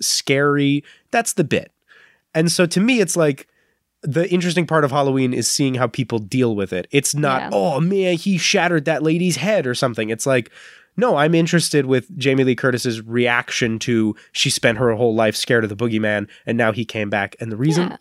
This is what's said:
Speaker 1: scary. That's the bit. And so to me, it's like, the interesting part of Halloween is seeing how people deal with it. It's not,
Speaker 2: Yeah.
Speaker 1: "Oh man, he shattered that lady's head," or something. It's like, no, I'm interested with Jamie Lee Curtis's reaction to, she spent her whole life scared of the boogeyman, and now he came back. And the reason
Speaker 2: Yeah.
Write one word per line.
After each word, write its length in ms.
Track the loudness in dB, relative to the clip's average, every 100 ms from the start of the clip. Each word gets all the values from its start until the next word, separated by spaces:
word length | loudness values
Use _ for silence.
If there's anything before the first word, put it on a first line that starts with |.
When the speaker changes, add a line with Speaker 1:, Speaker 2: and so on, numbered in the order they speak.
Speaker 1:
scary. 800 | -4 -2 0 0 0 2 0 0 -4 -18 _
That's 220 | -2 -2
the 100 | -2
bit. 280 | 0 -2 -4 _ _ -20 -20 _ _
And 180 | -2 0
so 140 | 2 0
to 140 | 2
me, 220 | 2 2
it's 140 | 0 2
like, 320 | 0 0 -8 _ _ _ _ _
the 280 | -4 -2 0
interesting 360 | 0 0 -2 0
part 160 | 2
of 80 | 2
Halloween 420 | 2 2 2 0
is 160 | 0 -2
seeing 240 | 0 0 0
how 120 | -2
people 320 | -2 -4 -4
deal 360 | -2 0 0 0
with 160 | -4
it. 120 | -6 -2
It's 240 | -2 0 0
not, 260 | 0 -2
Speaker 2:
Yeah. 80 | -2
Speaker 1:
"Oh 260 | 0 0 0
man, 360 | 0 0 0 0
he 200 | -2 0
shattered 480 | 0 2 2 2 0
that 160 | 0
lady's 360 | 0 2 0 0
head," 280 | 0 0 0
or 80 |
something. 380 | -2 -2 -2 -4
It's 160 | -2 0
like, 240 | 0 -2 -10 -20 -20 _ -2
no, 200 | 2 2
I'm 180 | 4
interested 540 | 4 4 2 2 0 2
with 280 | 0 0 -2
Jamie 280 | 0 2
Lee 100 | 2 2
Curtis's 460 | 0 0 -2 -6
reaction 800 | -4 0 2 0 -2 -2 -2 -2
to, 360 | 0 0 0 -2 -8
she 200 | -4 -2
spent 260 | 0 0 2
her 160 | 0
whole 220 | 2 0 2
life 200 | 0 0
scared 280 | 0 2
of 80 | 0
the 40 | -2
boogeyman, 520 | -2 0 0 -2 -4 -8 -4
and 100 | 0
now 160 | 0
he 140 | 0 -4
came 240 | -6 -4
back. 260 | -4 -4 -8
And 120 | -10
the 60 | -2
reason 320 | 0 0 -2
Speaker 2:
Yeah. 80 | -2